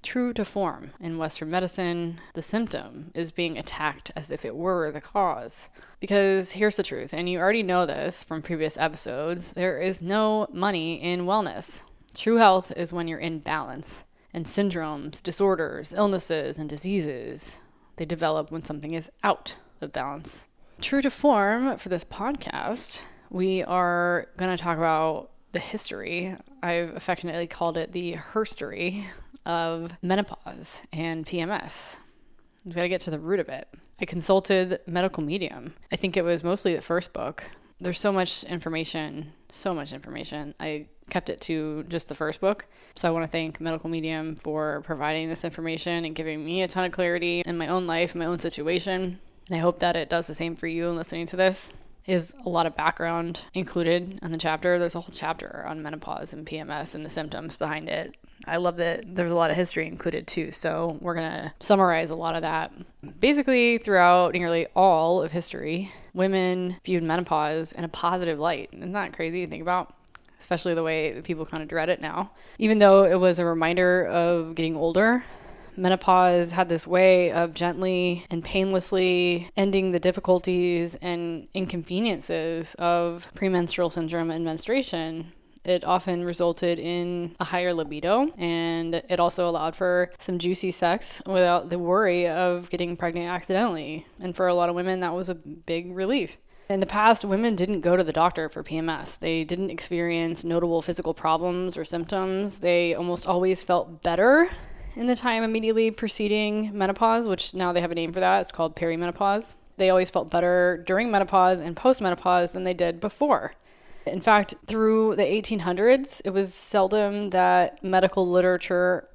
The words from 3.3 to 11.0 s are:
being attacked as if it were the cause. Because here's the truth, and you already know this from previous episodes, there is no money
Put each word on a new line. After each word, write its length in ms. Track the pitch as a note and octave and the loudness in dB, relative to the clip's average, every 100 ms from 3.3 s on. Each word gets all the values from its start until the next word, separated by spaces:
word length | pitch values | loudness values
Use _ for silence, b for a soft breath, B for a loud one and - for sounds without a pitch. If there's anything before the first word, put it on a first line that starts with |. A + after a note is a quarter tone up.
being 260 | - E3+ D3+ | -4 -4 -4
attacked 540 | D3 - D3+ D3 - - | -8 -4 -4 -4 -12 -12
as 140 | D3 | -8
if 120 | C#3+ | -8
it 100 | A#2+ | -8
were 380 | B2+ F3 F3+ D#3 | -4 -2 0 -2
the 80 | C#3+ | -4
cause. 720 | - G#3 F#3 B2 A#2 - - B B B | -4 0 2 0 -8 -12 -14 B B B
Because 500 | G3 G3+ G3 F#3+ F3+ | 0 4 4 4 0
here's 240 | F#3+ G#3+ G#3 | 0 2 2
the 80 | |
truth, 300 | F#3 B2 B2+ | -4 -6 -8
and 160 | D#3 F3+ | -4 -4
you 100 | F3+ | 2
already 240 | F#3 A3+ | 2 2
know 220 | F#3+ F3+ E3 | 2 2 2
this 360 | - D3 - | 0 -4 -6
from 200 | - D#3+ | -8 -8
previous 340 | D#3 E3 D#3 - | -4 -2 -2 0
episodes, 800 | D#3 D#3 - B2 D#3+ F3 F3 | -2 -2 -6 -4 -4 -6 -8
there 260 | - F3+ C#3 | -2 -2 0
is 220 | F#3 F#3 | -4 -4
no 440 | F3 G#3 G#3+ G#3+ G#3 | -2 0 2 0 -2
money 500 | F3 G3 F3+ D#3+ E3 | -2 -2 0 -4 -4